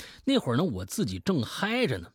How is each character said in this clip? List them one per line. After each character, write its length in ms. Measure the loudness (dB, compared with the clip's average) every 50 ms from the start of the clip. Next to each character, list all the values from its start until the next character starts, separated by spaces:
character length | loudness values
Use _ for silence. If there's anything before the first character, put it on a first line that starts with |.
| -18 -18 -18 -6 0
那 140 | 2 2 2
会 120 | 2 2
儿 40 | 2
呢， 80 | 2 2
我 200 | 0 0 -4 -6
自 200 | -4 -2 -2 -2
己 160 | -2 -2 -2
正 200 | 0 0 2 2
嗨 460 | 0 -2 -2 -2 -2 0 2 2 2
着 120 | 0 0 -2
呢 120 | -6 -10